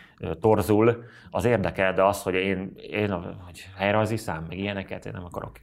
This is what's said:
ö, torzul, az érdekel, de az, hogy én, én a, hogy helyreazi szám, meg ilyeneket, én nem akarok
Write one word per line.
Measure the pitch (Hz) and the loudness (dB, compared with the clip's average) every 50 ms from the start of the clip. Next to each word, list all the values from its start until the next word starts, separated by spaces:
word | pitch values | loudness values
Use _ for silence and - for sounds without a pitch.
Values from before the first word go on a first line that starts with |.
| - - _ _ | -20 -20 _ _
ö, | - - 82 | -8 -8 -6
torzul, | - - 110 110 101 98 101 107 104 110 120 117 117 - - - - - - | 0 4 4 4 4 4 4 4 6 6 4 4 2 -4 -14 -20 -20 -18 -6
az | - 98 95 | -4 -2 2
érdekel, | 120 120 110 92 87 85 - 95 95 92 | 2 2 2 2 -2 0 2 0 2 4
de | 90 95 | 4 4
az, | 98 101 - - | 4 4 2 -2
hogy | 98 90 | -2 0
én, | 92 92 98 98 92 95 - - | 0 0 0 0 -2 -4 -8 -10
én | - - - 76 104 107 104 | -14 -12 -6 -2 -2 0 0
a, | 98 85 87 95 95 98 92 | 0 -2 -4 -8 -10 -12 -14
hogy | 87 82 - - - 98 | -16 -18 -18 -18 -18 -6
helyreazi | 92 95 101 104 107 110 101 113 | -2 0 2 2 2 2 2 0
szám, | 107 - - 87 80 82 82 | -4 -4 -6 -8 -8 -8 -8
meg | 85 90 | -8 -6
ilyeneket, | 98 101 101 98 92 - 98 95 - | -4 -4 -4 -6 -6 -8 -10 -12 -10
én | 104 107 | -12 -12
nem | 98 87 | -10 -12
akarok | 90 - - - - - - | -10 -10 -10 -10 -10 -12 -18